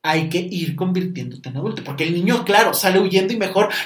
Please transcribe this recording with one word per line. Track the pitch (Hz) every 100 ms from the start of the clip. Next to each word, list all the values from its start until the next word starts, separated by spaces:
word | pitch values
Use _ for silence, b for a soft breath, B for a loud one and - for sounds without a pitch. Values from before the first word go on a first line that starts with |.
hay | 156 160 160
que | 175
ir | 180 175 147 -
convirtiéndote | 185 180 175 - 123 - 135
en | 131
adulto. | 214 -
Porque | - 139
el | 160
niño, | 175 196 240
claro, | - 202 226
sale | - 196 185
huyendo | 190 185 190
y | 226
mejor, | 185 190 208 B